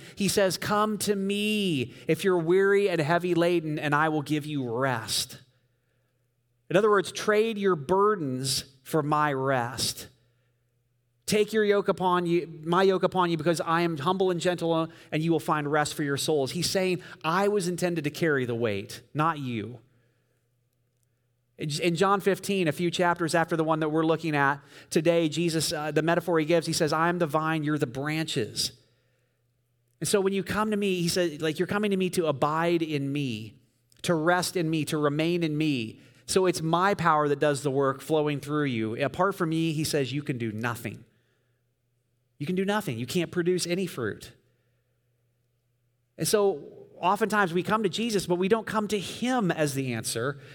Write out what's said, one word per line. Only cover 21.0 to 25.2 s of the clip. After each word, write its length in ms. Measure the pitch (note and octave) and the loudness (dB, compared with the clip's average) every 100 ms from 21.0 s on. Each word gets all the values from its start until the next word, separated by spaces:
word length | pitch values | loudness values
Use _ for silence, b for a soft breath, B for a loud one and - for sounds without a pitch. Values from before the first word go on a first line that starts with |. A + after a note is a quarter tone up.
| _ _ _ _ _ - | _ _ _ _ _ -10
In, 140 | D#3 D#3 | -6 -2
in 140 | F3+ | -2
John 260 | D#3+ G3 G3+ | 2 2 2
fifteen, 460 | G3 F#3 - G3 E3 | 2 -2 -2 0 0
a 60 | |
few 180 | C#3+ F3 | 0 -2
chapters 420 | E3 F3 F3 E3 | 0 0 2 0
after 240 | E3+ E3 E3 | 0 2 0
the 60 | |
one 160 | D#3+ D#3 | 0 0
that 100 | D#3 | 0
we're 160 | D#3 | 0
looking 300 | D#3+ D#3+ D#3+ | 2 0 0
at 240 | D3 C#3 C#3+ B B B | 2 2 0 B B B
today, 380 | - D#3+ E3+ | 0 2 4